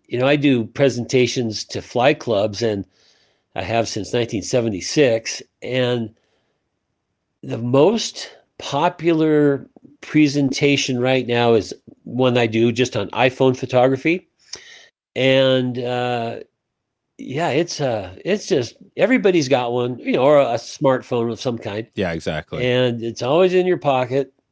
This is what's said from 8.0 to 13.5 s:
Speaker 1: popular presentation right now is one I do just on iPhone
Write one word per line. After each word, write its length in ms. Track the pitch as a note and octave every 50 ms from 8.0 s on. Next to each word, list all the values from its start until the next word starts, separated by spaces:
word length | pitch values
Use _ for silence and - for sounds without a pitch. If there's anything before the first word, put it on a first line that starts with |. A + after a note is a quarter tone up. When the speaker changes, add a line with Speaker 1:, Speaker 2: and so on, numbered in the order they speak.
| - - - - - - - - _ _ _ -
Speaker 1:
popular 1120 | - - - C#3 D#3+ F3+ F3+ - D#3 E3+ E3 D#3+ D#3 D#3 D3+ D3+ D3 C#3+ C#3 C3+ - - _ _ - - _ _
presentation 960 | - - - D3+ D3+ C#3+ C3+ C#3+ C#3+ C3 C#3 - D3 C#3+ C#3+ C3 - - C3 A#2+
right 260 | B2 B2+ C3 C3 A#2+ A2
now 260 | A#2+ A#2+ A#2+ A#2+ A#2
is 200 | A2 F2+ - - - _ - - _ -
one 340 | A#2 A#2 B2 B2+ B2+ A#2+ B2
I 100 | A#2+ A2+
do 240 | G#2+ A2+ A2+ A#2
just 240 | A#2 A2 B2 A#2 -
on 140 | A2+ G2 -
iPhone 440 | - G#2+ B2+ C3 B2+ - C3 C3